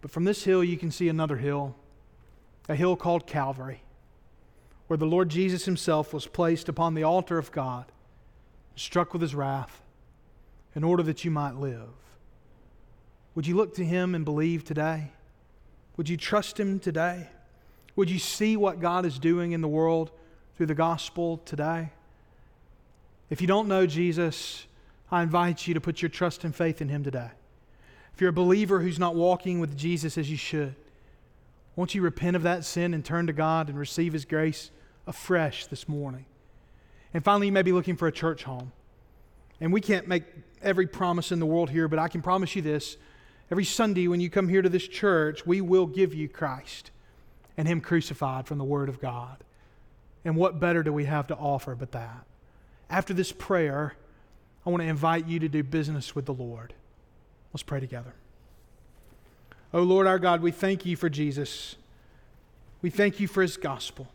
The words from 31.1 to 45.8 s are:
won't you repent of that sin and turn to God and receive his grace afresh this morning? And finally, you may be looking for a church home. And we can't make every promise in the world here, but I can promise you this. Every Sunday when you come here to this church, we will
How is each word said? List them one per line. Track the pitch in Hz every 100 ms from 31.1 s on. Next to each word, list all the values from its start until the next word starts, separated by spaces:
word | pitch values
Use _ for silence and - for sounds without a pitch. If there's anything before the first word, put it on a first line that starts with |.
| - - - - _ - -
won't | 175 202
you |
repent | 175 - 175 180
of |
that | 170 175
sin | 151 - 175
and | 165
turn | - 170 170
to |
God | 147 156 160 156
and | 143
receive | 143 - 170
his | 156 139
grace | 156 160 151 - - - _ -
afresh | - - 180 156 - -
this | 139 -
morning? | 147 143 131 131 _ _ - _ - _ - -
And | 170
finally, | 151 202 202
you |
may | 196
be | 180
looking | 180 180 175
for | 170
a |
church | 151 165 156
home. | - 127 127 - - - - - - - - -
And | 160
we | 185
can't | 196 196 180
make | 180 - - - -
every | - 185 185
promise | - 185 175 -
in | 175
the | 160
world | 165 165
here, | 156 165
but | 156
I | 165
can | 175
promise | 160 185 185 202
you |
this. | 156 151 - - - - - - -
Every | 175 190
Sunday | - 220 190 175
when | 175
you | 175
come | 202 185
here | 190
to | 185
this | 180 -
church, | - 208 175 151 151 165
we | 185
will | 185 185